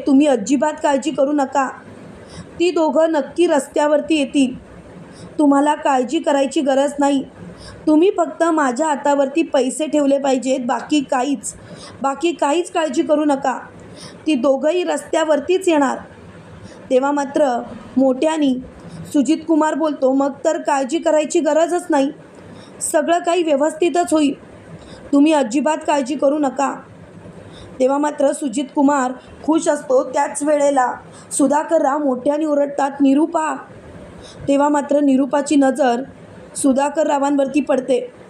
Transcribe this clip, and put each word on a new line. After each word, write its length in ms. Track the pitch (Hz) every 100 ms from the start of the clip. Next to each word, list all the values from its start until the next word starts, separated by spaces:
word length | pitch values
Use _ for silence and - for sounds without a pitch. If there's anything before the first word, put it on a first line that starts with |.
| 302
"तुम्ही 200 | 269 302
अजिबात 460 | 240 202 269 302 302
काळजी 280 | 302 277 311
करू 220 | 269 285
नका, 360 | 294 269 285 262 - - - - - - - - -
ती 100 | 349
दोघं 420 | 320 311 277 330
नक्की 340 | 311 277 - 349
रस्त्यावरती 680 | 294 - 311 294 294 294
येतील, 460 | 311 269 294 254 - - - - - - - - -
तुम्हाला 360 | 294 277 294
काळजी 440 | 302 311 262 240 311
करायची 420 | 302 277 277 330
गरज 320 | 277 269 285 285
नाही. 260 | 285 277 - - - - - - 311
तुम्ही 240 | 302 370 392
फक्त 280 | 302 -
माझ्या 420 | 330 311 269 240 320
हातावरती 560 | 277 285 285 277 330
पैसे 440 | 294 294 254 254 311
ठेवले 320 | 302 277 277
पाहिजेत, 420 | 277 262 262 269
बाकी 400 | 240 233 - 302
काहीच, 540 | 269 262 262 277 - - - - - -
बाकी 300 | 269 277 339
काहीच 380 | 277 285 320 349
काळजी 320 | 359 311 254
करू 220 | 294 302
नका. 340 | 302 269 277 233 - - - - - - 311
ती 80 |
दोघंही 500 | 285 269 269 302 359
रस्त्यावरतीच 840 | 330 285 - 320 320 294 359 370 359
येणार." 280 | 302 262 - - - - - - - - - -
तेव्हा 220 | 254 277
मात्र 500 | 285 277 302 277 240 240 - - 254
मोठ्यानी 580 | 269 254 311 320 277 254 - - - - -
सुजित 240 | 294 269 311 311
कुमार 260 | 311 311
बोलतो, 380 | 294 311 294 262
"मग 200 | 269 277 277
तर 160 | 320 311
काळजी 380 | - 285 262 311
करायची 420 | 320 302 311 339
गरजच 460 | 294 302 330 349 -
नाही, 200 | 294 277 - - - - - - - -
सगळं 260 | 320 277 339
काही 240 | 349 359
व्यवस्थितच 680 | 320 269 311 311 349 349 349
होईल, 280 | 311 294 - - - - - - - -
तुम्ही 200 | 277 302
अजिबात 440 | 302 226 277 285 311 320
काळजी 280 | 294 247
करू 240 | 302 285 302
नका." 420 | 277 - 269 - - - - - - - - - - -
तेव्हा 180 | 254 277
मात्र 340 | 294 294 277
सुजित 320 | 294 294 214 277
कुमार 380 | 302 277 285 254 254 - -
खुश 240 | - 320 330
असतो. 360 | 294 - 262
त्याच 380 | - 294 294 -
वेळेला 500 | 285 294 285 277 247 - - - -
सुधाकर 500 | - 277 285 320 330
राव 160 | 277 302
मोठ्याने 460 | 285 247 285 294
ओरडतात, 460 | 311 285 285 285 277 269
"निरूपा!" 560 | 269 277 320 339 311 269 - - - - - - - - -
तेव्हा 200 | 277 294
मात्र 320 | 294 285 285
निरूपाची 560 | 285 262 269 294 277 294
नजर 460 | 269 262 269 240 269 - - - - -
सुधाकर 500 | 285 262 285 302 302
रावांवरती 540 | 285 277 285 269 285
पडते. 520 | 285 262 254 160 - -